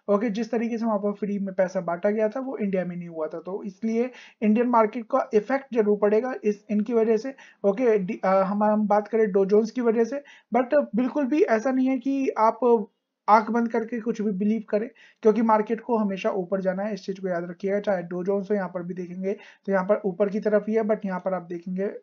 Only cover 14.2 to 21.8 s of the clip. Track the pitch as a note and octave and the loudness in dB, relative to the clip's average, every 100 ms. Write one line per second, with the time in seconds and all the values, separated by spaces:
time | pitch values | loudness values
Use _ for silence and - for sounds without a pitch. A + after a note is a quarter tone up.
14.2 | G#3 F#3 G#3 A3 - G#3 A#3 - - _ | -2 0 0 -2 -2 -2 -2 -12 -20 _
15.2 | A3 G#3+ A3+ G#3+ G#3+ A3 - A3+ G#3 F#3+ | 2 4 4 2 2 -4 -2 0 0 -2
16.2 | A3 G3+ F3+ G3 F#3 F#3 G#3 G3 - F#3+ | -2 -2 -2 -2 -2 -2 -4 -8 -8 -8
17.2 | F#3+ E3+ F3 E3+ G3 G3+ G3+ F#3+ F3 F3+ | -4 -4 -6 -8 -4 -2 -2 -2 -4 -6
18.2 | F3+ G3+ F#3+ G#3 F3+ F3+ F3 F3+ F3 F3+ | -2 -2 0 -2 -2 -6 -8 -8 -10 -6
19.2 | F#3+ A3+ - - - G3 F#3 G#3 G3+ F3+ | -6 -6 -10 -12 -2 0 2 0 0 -2
20.2 | G#3 G#3 G#3 G#3 G#3+ A3 A3 G#3+ G3+ F3+ | -2 0 0 0 2 0 0 -2 -2 -4
21.2 | F#3+ F3+ E3+ F3 F#3 F#3 | -4 -6 -6 -10 -8 -6